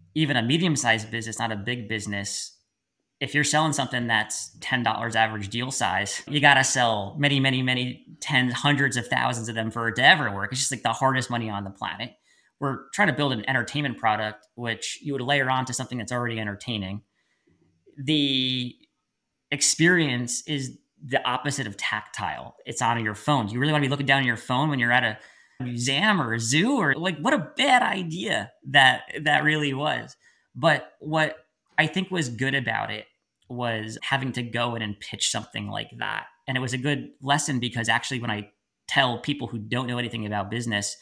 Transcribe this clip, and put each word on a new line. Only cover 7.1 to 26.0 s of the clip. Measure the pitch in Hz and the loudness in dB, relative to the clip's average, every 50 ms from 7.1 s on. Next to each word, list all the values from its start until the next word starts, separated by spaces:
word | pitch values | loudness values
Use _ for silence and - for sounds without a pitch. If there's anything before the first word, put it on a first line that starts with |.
| - 147 | -2 0
many, | 143 143 139 139 | 2 2 4 4
many, | 131 135 127 131 127 | 2 2 2 2 0
many | 127 127 123 123 127 123 - - - - - | 0 0 0 -2 -4 -6 -10 -14 -20 -16 -12
tens, | - - 143 127 127 123 120 | -4 0 2 2 2 2 2
hundreds | - - 147 143 131 139 135 123 | 0 2 2 4 4 2 2 0
of | 127 110 - | -2 -2 0
thousands | 131 123 123 123 123 117 110 110 | 0 0 2 0 0 -2 -4 -4
of | 113 | -4
them | 113 110 113 | -2 -2 -2
for | 110 117 117 113 | -2 -2 -2 -2
it | 110 | 2
to | 117 127 | 6 6
ever | 147 185 160 143 110 | 8 8 6 4 0
work. | 98 98 98 - | -2 -2 -4 -4
It's | - 131 | -2 -2
just, | - - | -2 -2
like, | 135 120 - | -2 -2 0
the | 120 113 | -2 0
hardest | - 139 131 131 127 120 - | 2 2 2 2 2 0 0
money | 123 117 113 110 | -2 -2 -2 -2
on | 104 101 101 | -4 -4 -6
the | 98 | -8
planet. | 98 - 113 95 82 95 117 127 - _ _ _ _ _ _ _ _ - | -8 -6 -6 -6 -6 -6 -10 -12 -12 _ _ _ _ _ _ _ _ -6
We're | 143 139 131 - - - - | -4 -4 -4 -4 -8 -6 -2
trying | - 208 180 | 2 2 2
to | 131 | 2
build | 131 147 139 127 | 2 0 0 0
an | 110 107 - | -2 -2 0
entertainment | 131 127 113 - - 147 147 135 113 104 | 0 0 0 -2 -2 -4 -2 -4 -4 0
product, | - 113 107 107 110 107 107 - _ _ _ | 2 2 2 2 0 -4 -6 -8 _ _ _
which | - 120 117 113 110 - - - - | -8 -6 -4 -4 -4 -6 -8 -8 -8
you | - 143 139 | -6 -4 -4
would | 131 123 | -2 0
layer | 127 143 143 135 131 | 2 2 2 2 2
on | 131 131 131 | 2 0 0
to | 123 123 | -2 -4
something | - 127 - - 123 | -6 -6 -6 -6 -8
that's | 110 - | -6 -4
already | 127 120 120 117 117 110 | -4 -4 -2 -2 -4 -4
entertaining. | 110 104 101 98 - - 117 104 98 92 98 107 - _ _ _ _ _ _ _ _ _ _ _ _ _ _ _ _ - - 143 | -4 -6 -6 -8 -6 -6 -4 -4 -4 -6 -6 -8 -10 _ _ _ _ _ _ _ _ _ _ _ _ _ _ _ _ -20 -16 -6
The | 139 135 156 151 143 139 135 131 127 127 127 127 123 123 - _ _ _ _ _ _ _ _ _ _ _ _ _ _ _ | -2 0 2 2 2 2 2 2 0 0 0 -2 -4 -6 -8 _ _ _ _ _ _ _ _ _ _ _ _ _ _ _
experience | 147 143 - - - - 160 175 180 175 160 143 123 123 120 120 - - - | -4 -2 0 0 2 4 6 6 6 6 4 2 0 0 -2 -4 -6 -6 -6
is | - 151 139 131 127 - - _ _ _ _ - | -4 -4 -4 -4 -6 -8 -14 _ _ _ _ -4
the | 127 131 135 - 123 | -2 -2 0 0 0
opposite | 123 127 - 143 135 - 135 | -2 -2 -2 -2 -4 -4 -6
of | 104 98 | -8 -8
tactile. | - - - - 107 110 - - - 104 85 73 60 62 - - - - 127 | -6 -6 -4 -4 -4 -6 -8 -8 -6 -6 -6 -6 -8 -10 -14 -18 -16 -14 -10
It's | 123 - 127 | -4 0 0
on | 113 120 117 113 | 2 2 2 0
your | 107 104 | -2 -4
phone. | - - - 151 135 110 101 | -2 0 0 2 2 0 -2
You | 110 120 | -2 -2
really | 135 151 | 0 2
wanna | 151 151 143 | 2 2 2
be | 131 | 0
looking | 143 143 139 | 0 0 2
down | 131 139 139 | 2 2 4
at | 135 | 4
your | 123 120 113 | 2 0 -2
phone | - - 127 127 147 156 | -2 -2 0 0 2 2
when | 143 131 | 0 2
you're | 120 120 | 2 4
at | 120 127 120 | 4 4 4
a | 113 107 - - - - - _ _ _ - 127 | 2 -2 -6 -10 -20 -20 -20 _ _ _ -8 -8
museum | 123 120 120 120 127 135 143 | -6 -4 -2 -2 0 0 2